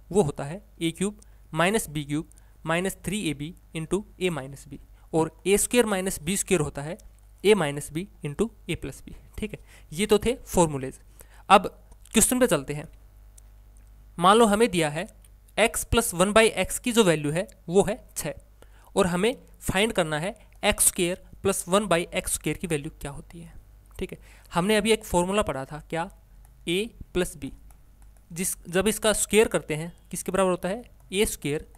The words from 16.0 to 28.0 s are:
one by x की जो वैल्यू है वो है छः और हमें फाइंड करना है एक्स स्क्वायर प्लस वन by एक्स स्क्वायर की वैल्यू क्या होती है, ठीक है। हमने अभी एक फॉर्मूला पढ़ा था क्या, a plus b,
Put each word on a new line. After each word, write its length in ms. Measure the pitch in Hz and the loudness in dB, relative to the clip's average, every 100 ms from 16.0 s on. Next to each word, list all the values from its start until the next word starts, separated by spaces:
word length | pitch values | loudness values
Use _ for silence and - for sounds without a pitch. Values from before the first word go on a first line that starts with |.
| 226 | 0
one 180 | 165 190 | 0 4
by 100 | 220 226 - | 6 4 2
x 200 | 185 - | -4 -4
की 140 | 247 | 0
जो 120 | 226 | 4
वैल्यू 280 | 190 156 147 | 4 2 0
है 140 | 160 208 - - | -4 -6 -12 0
वो 160 | 185 | 2
है 120 | 185 247 - - | 2 -2 -10 -10
छः 180 | 151 - - - - - - 190 | -10 -10 -18 -20 -20 -20 -4 0
और 100 | 190 | 0
हमें 300 | 175 214 277 - - | 2 0 -2 -12 -10
फाइंड 300 | - 190 226 | -4 0 0
करना 260 | 202 160 151 | 0 -2 -2
है 160 | 180 - - - | -4 -8 -18 -4
एक्स 220 | 196 208 - | -2 2 0
स्क्वायर 360 | - 175 185 - - | 2 -2 -4 -10 -4
प्लस 220 | 196 190 - | -2 -2 0
वन 200 | 190 208 | 0 2
by 100 | 170 175 | 0 0
एक्स 200 | 185 - | -6 -4
स्क्वायर 240 | - 160 151 | -4 -4 -6
की 80 | 180 | -4
वैल्यू 240 | 151 151 - | -6 -6 -12
क्या 100 | 143 | -12
होती 300 | 143 - 170 | -12 -16 -20
है, 120 | 165 - - - - - | -18 -20 -20 -20 -20 -12
ठीक 140 | 190 | -10
है। 60 | 165 - - - | -12 -20 -20 -4
हमने 220 | 175 185 214 | 0 2 2
अभी 160 | 214 | 4
एक 120 | 214 | 0
फॉर्मूला 380 | - 175 180 208 | 2 0 2 0
पढ़ा 220 | 202 135 | -2 -4
था 180 | 139 151 - | -8 -12 -8
क्या, 180 | 160 185 - - - - - - | -6 -6 -10 -20 -20 -20 -12 -4
a 100 | 180 226 - - | -4 -4 -10 -6
plus 240 | 180 175 147 | -4 -2 -4
b, 140 | 139 - - - - - | -12 -14 -20 -20 -20 -20